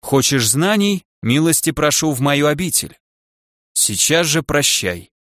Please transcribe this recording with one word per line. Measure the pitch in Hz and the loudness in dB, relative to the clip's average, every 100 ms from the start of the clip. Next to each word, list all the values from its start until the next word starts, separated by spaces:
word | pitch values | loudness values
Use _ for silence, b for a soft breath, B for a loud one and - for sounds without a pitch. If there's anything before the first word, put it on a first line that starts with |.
Хочешь | - 135 127 135 110 | 0 0 2 0 0
знаний? | 127 180 214 202 196 _ _ | 0 0 2 0 -2 _ _
Милости | 110 135 160 156 - | -2 2 2 0 -2
прошу | 147 151 - 156 | 0 0 0 -2
в | 131 | 0
мою | 139 143 147 | 0 2 0
обитель. | 147 180 - - - _ _ _ _ _ _ _ | 0 -2 -4 -6 -14 _ _ _ _ _ _ _
Сейчас | - - 101 - 160 165 | -4 -2 0 0 2 2
же | 156 | -2
прощай. | 151 143 143 - 98 87 87 _ | 0 0 0 0 -2 -6 -10 _